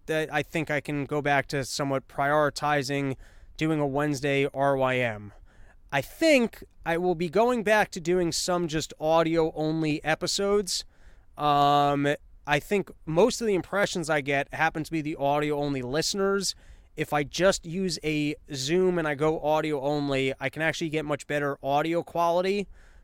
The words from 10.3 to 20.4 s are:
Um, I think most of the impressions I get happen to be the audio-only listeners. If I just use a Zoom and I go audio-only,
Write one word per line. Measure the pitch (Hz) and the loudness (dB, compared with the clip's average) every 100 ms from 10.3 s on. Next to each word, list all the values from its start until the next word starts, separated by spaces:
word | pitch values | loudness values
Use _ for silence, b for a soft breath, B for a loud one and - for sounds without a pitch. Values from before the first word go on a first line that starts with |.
| - 202 208 185 - b b b b b - | -2 2 2 0 -4 b b b b b -2
Um, | 147 143 143 143 143 143 143 147 - - - | 2 4 6 6 4 2 0 -2 -8 -10 -2
I | 147 | 0
think | - 202 - - - | 0 -2 -2 -10 -2
most | 160 233 - | 4 4 2
of | 226 | 0
the | |
impressions | 185 - 196 202 185 156 | 0 0 -2 -2 -2 -2
I | 151 | 0
get | 139 139 143 | 0 -2 -2
happen | - 160 160 | 0 0 -2
to | 147 | -6
be | 160 | -6
the | 147 160 | -6 -2
audio-only | 139 147 151 147 147 139 | 0 0 0 -2 -2 -4
listeners. | 120 147 160 202 196 196 180 b b b b - | -4 -2 -2 0 0 0 -4 b b b b -8
If | 151 | -2
I | 151 | -2
just | 139 - 185 180 165 | -2 2 2 2 -2
use | 180 190 156 | -4 -4 -4
a | 156 151 147 151 - | -4 -2 -2 -6 -10
Zoom | 139 131 180 185 175 | -6 0 2 2 2
and | 156 | 0
I | |
go | 139 156 160 | 0 0 0
audio-only, | 147 156 156 147 139 147 143 135 135 131 | 0 0 0 -2 -2 0 0 0 0 -2